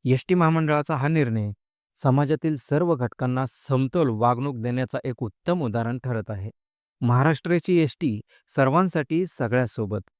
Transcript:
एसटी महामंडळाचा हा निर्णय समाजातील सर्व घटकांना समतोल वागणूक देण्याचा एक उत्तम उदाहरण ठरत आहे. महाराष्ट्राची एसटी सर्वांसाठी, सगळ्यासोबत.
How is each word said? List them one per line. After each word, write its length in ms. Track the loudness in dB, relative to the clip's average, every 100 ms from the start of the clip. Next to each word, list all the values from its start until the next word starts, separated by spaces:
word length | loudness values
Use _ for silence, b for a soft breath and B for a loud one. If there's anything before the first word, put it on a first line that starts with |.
| 2
एसटी 300 | 0 2 2
महामंडळाचा 600 | 4 2 2 0 0 -2
हा 120 | 0
निर्णय 440 | 2 2 0 -4 -8 _ _ _ -2
समाजातील 600 | 2 2 2 0 0 -4
सर्व 380 | -2 0 2 0
घटकांना 500 | -2 -4 -4 -2 -4
समतोल 640 | -8 -2 0 2 2 0
वागणूक 460 | 2 2 2 -4 -4
देण्याचा 420 | -4 -2 -4 -4
एक 200 | -6 -6
उत्तम 380 | -8 _ -4 -2
उदाहरण 360 | -2 -2 -2 -4
ठरत 260 | -4 -6 -6
आहे. 220 | -8 -10 _ _ _ _ _
महाराष्ट्राची 760 | 2 4 2 0 0 0 2 2
एसटी 440 | 2 0 -4 -4 -10 b -8
सर्वांसाठी, 760 | 0 2 4 2 0 -2 -2 -2
सगळ्यासोबत. 760 | -4 0 0 0 -4 -4 -4 -8